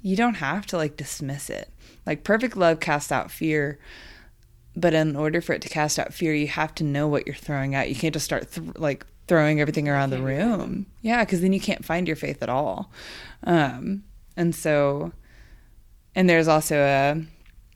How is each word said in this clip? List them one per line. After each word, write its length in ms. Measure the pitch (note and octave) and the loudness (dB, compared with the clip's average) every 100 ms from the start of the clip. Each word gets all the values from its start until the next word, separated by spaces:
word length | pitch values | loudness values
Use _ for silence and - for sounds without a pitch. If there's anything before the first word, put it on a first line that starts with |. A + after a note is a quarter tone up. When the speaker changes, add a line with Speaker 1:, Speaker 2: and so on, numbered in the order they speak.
Speaker 1:
you 140 | F#3+ F#3+ | -2 2
don't 180 | A#3+ | 2
have 320 | F#3+ C#3 F3+ - | 0 -2 -4 -4
to, 100 | F3 | -2
like, 200 | D3+ D3 | -2 -4
dismiss 520 | D3 - C#3 C#3+ - | -10 -8 -8 -8 -8
it. 220 | G1+ - - - - - | -10 -10 -18 -20 -14 -6
Like, 180 | D3+ | -6
perfect 320 | - A3 A#3+ G3 | 0 0 0 2
love 240 | F3 D#3+ | 2 4
casts 320 | E3 D3 - | 0 -2 0
out 180 | C3 - | -2 -4
fear, 480 | - D#3+ D3+ C#3+ D3 - - - - - - - - - | -4 -2 0 -2 -6 -16 -20 -20 -20 -20 -20 -20 -20 -14
but 200 | - E3+ | 0 2
in 200 | D#3+ D#3 | 4 2
order 260 | C#3+ D3+ E3+ | 0 0 0
for 120 | - | -2
it 100 | - | -4
to 60 | - | -2
cast 280 | D#3+ D3+ - | -2 0 -2
out 140 | - | -4
fear, 220 | - E3 | -2 0
you 140 | D3+ D3 | 0 -2
have 260 | - D#3 | -2 -4
to 100 | - | -2
know 220 | D#3 C#3+ D3+ | -2 0 0
what 180 | C#3+ - | 0 -2
you're 100 | C#3 | -8
throwing 380 | - C#3+ C3+ C3+ | -6 -4 -2 -2
out. 120 | B2+ | -2
You 60 | |
can't 180 | C3 D#3+ | -2 -2
just 120 | D#3 - | -2 -4
start 240 | C#3 - | -4 -6
th-, 240 | - D#3+ - | -10 -12 -4
like, 300 | D3+ C3+ - - - | -4 -4 -8 -20 2
throwing 340 | E3+ D3+ D3+ | 4 6 4
everything 280 | D3+ D3+ D3 | 2 0 0
around 220 | C#3 C#3 | 0 0
the 80 | C3 | 0
Speaker 2:
You 40 | |
can't 60 | C3 C3+ | -2 0
be 20 | |
random. 220 | A3+ G3+ | 0 0
Speaker 1:
room. 260 | - - - - | -2 -6 -8 -6
Yeah, 220 | A3 A#3+ | -2 0
'cause 160 | G#3+ F3 | 2 2
then 120 | F#3 | 2
you 60 | F#3+ | 2
can't 260 | - - | 0 -4
find 220 | - E3+ F3 | -2 -2 -2
your 80 | |
faith 260 | D#3 C#3+ D3 | -2 -4 -6
at 40 | - | -2
all. 440 | B2+ C#3+ F#2 G3+ - - - - - | 0 -2 -4 -8 -12 -18 -16 -18 -10
Um, 600 | - E3+ C#3 B2+ - G3 - - - - | 2 4 2 -2 -6 -6 -8 -20 -14 -2
and 180 | E3+ | 0
so, 580 | D#3+ D#3+ D3 C#3+ C#3+ E3 - - - - - - - - - _ | 0 0 2 2 0 -4 -10 -20 -20 -20 -20 -20 -20 -20 -20 _
and 140 | E3 F3+ | 2 6
there's 160 | E3 D#3+ | 6 6
also 300 | D#3 - D3 | 4 4 2
a 420 | C#3 C#3 C#3+ D#3 D#3+ - - - - | 4 4 2 0 -6 -14 -20 -20 -20